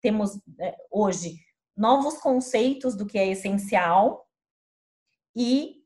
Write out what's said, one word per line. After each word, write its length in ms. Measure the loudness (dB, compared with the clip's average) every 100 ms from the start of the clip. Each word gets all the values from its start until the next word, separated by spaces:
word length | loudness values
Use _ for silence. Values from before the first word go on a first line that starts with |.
Temos, 340 | 0 0 -2 -6 -18 -10
é, 180 | -10 -10 -8
hoje 460 | -2 0 -2 -8 -14 _ _ _ -2
novos 420 | 2 4 2 -2
conceitos 800 | 0 0 0 0 0 0 -4 -6
do 100 | -6
que 100 | -2
é 120 | -2
essencial 960 | -2 -2 -4 0 0 4 4 4 0 -16 _ _ _ _ _ _ _ _ _ _ -4
e 400 | 2 2 0 -14